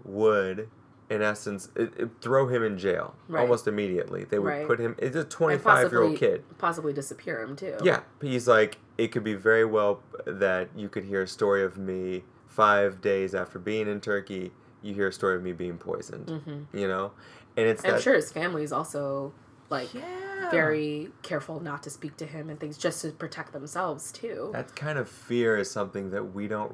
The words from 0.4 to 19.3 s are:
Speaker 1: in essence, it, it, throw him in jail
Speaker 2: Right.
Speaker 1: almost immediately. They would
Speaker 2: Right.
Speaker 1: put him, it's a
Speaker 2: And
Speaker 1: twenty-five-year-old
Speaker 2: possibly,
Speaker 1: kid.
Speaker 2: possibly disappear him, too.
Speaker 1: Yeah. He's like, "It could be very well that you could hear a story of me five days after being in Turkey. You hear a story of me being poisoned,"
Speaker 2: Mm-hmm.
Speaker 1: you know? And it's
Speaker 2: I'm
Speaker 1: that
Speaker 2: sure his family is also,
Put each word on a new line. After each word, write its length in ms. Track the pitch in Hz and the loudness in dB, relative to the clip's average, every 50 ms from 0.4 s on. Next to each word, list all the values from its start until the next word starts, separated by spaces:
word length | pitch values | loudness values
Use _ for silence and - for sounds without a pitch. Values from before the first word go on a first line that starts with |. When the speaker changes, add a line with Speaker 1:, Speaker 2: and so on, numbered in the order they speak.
| 95 95 92 104 110 113 - - - - - - - - | 4 0 -2 -6 -8 -12 -14 -20 -20 -20 -20 -14 -8 -4
Speaker 1:
in 100 | 110 104 | -2 0
essence, 480 | 107 107 104 - - 110 101 92 - - - | 0 0 0 -2 -4 -6 -6 -8 -8 -6 -4
it, 180 | - 117 110 - - | -2 -2 -2 -2 -4
it, 100 | - 113 - - | -6 -6 -6 -6
throw 240 | - 117 131 135 135 123 | -2 2 2 4 4 2
him 140 | 127 117 | 2 0
in 160 | 113 107 101 90 | 0 0 -2 0
jail 360 | 92 98 85 82 - - - - - - | 0 0 0 0 -2 -6 -10 -16 -12 -6
Speaker 2:
Right. 120 | 160 156 | -2 2
Speaker 1:
almost 240 | 123 123 120 117 - | 4 4 4 2 2
immediately. 580 | 110 104 104 104 95 90 87 - - 92 95 95 | -2 -2 0 0 0 0 -2 -2 -2 -6 -8 -6
They 140 | - 104 101 | -2 -2 0
would 100 | 98 - | 0 0
Speaker 2:
Right. 180 | 147 147 151 | -2 -2 0
Speaker 1:
put 120 | - 117 120 | 0 0 0
him, 160 | 117 113 - - | 0 -2 -2 -2
it's 180 | 117 131 127 | -4 -2 -2
a 40 | 165 | -2
Speaker 2:
And 100 | 151 - | -4 -4
Speaker 1:
twenty-five-year-old 840 | - - 165 156 147 139 - 190 147 127 127 - 120 120 113 156 151 | -2 0 2 2 2 4 6 8 8 8 8 6 6 6 6 4 4
Speaker 2:
possibly, 220 | - 127 101 - - | 4 4 4 4 2
Speaker 1:
kid. 60 | - - - - | -2 -10 -8 -4
Speaker 2:
possibly 340 | 190 170 165 165 160 147 | -2 -2 -2 -2 -2 -2
disappear 500 | 139 143 139 - - - - 180 147 113 | -2 -2 -4 -8 -8 -10 -8 -8 -6 -6
him, 140 | 113 123 139 | -6 -8 -10
too. 200 | - 190 185 - 110 | -10 -8 -8 -4 2
Speaker 1:
Yeah. 180 | 170 180 - - - - - - | 4 4 4 4 0 -6 -12 -8
He's 240 | 147 139 127 123 110 123 | -4 -2 -2 2 6 8
like, 300 | 117 110 107 104 - - - - - | 8 8 8 6 2 -4 -16 -6 -2
"It 120 | - 113 107 | 0 0 0
could 160 | - 120 104 | 0 -2 -2
be 100 | 110 104 | -2 -2
very 300 | 95 92 110 113 113 113 | 2 4 6 6 6 6
well 360 | 110 107 107 104 104 101 - - - - - - | 4 4 4 4 4 2 0 -4 -14 -14 -10 -8
that 440 | - 92 95 98 95 92 92 90 - - | -6 -2 2 2 2 2 2 -2 -4 -8
you 120 | 110 104 95 | -10 -10 -8
could 160 | - 107 92 | -6 -6 -6
hear 160 | 101 98 95 | -2 -2 -2
a 40 | 92 92 | -2 -2
story 340 | - - 107 101 98 98 95 | -2 0 2 4 4 4 2
of 120 | 92 90 | 0 -2
me 480 | 98 95 95 92 92 92 92 92 90 - - - - - | -4 -6 -4 -4 -4 -4 -4 -4 -6 -8 -12 -20 -20 -20
five 540 | - - - 107 104 104 101 101 98 95 92 | -6 0 4 6 6 8 6 4 4 2 0
days 320 | - 104 98 95 95 92 95 | 0 0 2 2 0 0 -2
after 240 | 92 90 - - 92 | -4 -4 -6 -8 -8
being 300 | 90 104 107 110 107 104 | -4 -2 -2 -2 -2 -2
in 120 | 104 101 | -4 -4
Turkey. 520 | - 107 101 101 95 - 98 92 92 90 - - - - - - | -2 -2 -2 -2 -2 -4 -8 -8 -8 -10 -12 -16 -20 -20 -20 -14
You 140 | 104 104 98 | -10 -6 -2
hear 140 | 101 98 95 | 0 0 0
a 40 | |
story 240 | 92 - 101 95 92 | 0 0 0 0 0
of 60 | 90 | 0
me 100 | 92 90 | -2 -4
being 240 | 87 85 90 87 85 85 | -6 -4 -6 -6 -8 -8
poisoned," 500 | - 90 87 87 - - - - - - | -6 -6 -6 -6 -6 -10 -12 -12 -10 -10
Speaker 2:
Mm-hmm. 480 | 160 151 143 156 143 143 147 - - 101 | -10 -10 -10 -10 -12 -12 -12 -10 -6 -4
Speaker 1:
you 100 | 98 95 | -2 0
know? 220 | 92 95 98 101 - - - - - - - - - | 0 -2 -2 -4 -8 -14 -20 -20 -20 -20 -20 -6 0
And 100 | 117 110 | 2 4
it's 180 | 113 107 - - | 4 2 2 2
Speaker 2:
I'm 60 | 117 | 2
Speaker 1:
that 80 | 113 - | 2 4
Speaker 2:
sure 120 | - 254 262 | 4 4 4
his 180 | 226 - - | 4 2 0
family 300 | - 160 170 180 170 151 | -4 -4 -4 -2 -2 -4
is 100 | 151 143 | -4 -4
also, 640 | 139 139 160 - - 143 143 139 139 139 135 139 | -4 -4 -4 -4 -6 -6 -4 -4 -4 -4 -6 -8